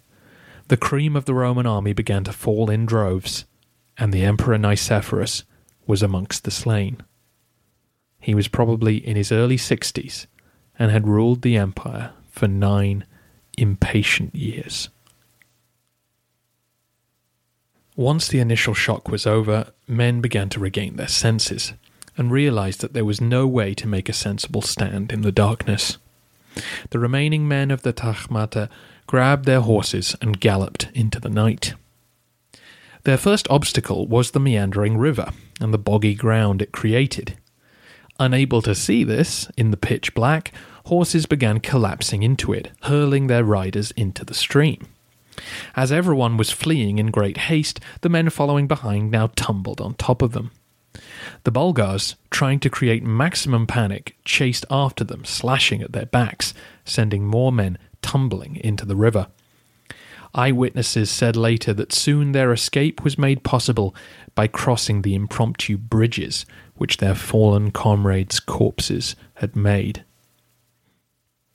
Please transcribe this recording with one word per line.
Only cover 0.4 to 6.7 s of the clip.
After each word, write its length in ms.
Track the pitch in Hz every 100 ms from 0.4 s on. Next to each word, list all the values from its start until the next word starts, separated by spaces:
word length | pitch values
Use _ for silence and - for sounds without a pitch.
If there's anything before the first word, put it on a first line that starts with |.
| - - -
The 80 | 123
cream 400 | - 143 151 147
of 80 |
the 100 | 135
Roman 320 | 127 123 123 120
army 260 | 104 104
began 320 | 104 107 98
to 80 | 98
fall 380 | - - 107 110
in 160 | 107 113
droves, 580 | 113 98 92 - - - _ _ _ _ -
and 140 | 110
the 120 | 95
Emperor 340 | 98 107 127 110
Nicephorus 840 | 104 101 - 107 - - 113 - - _ _ _ -
was 160 | 101
amongst 420 | 104 90 101 -
the 60 | -
slain. 520 | - 120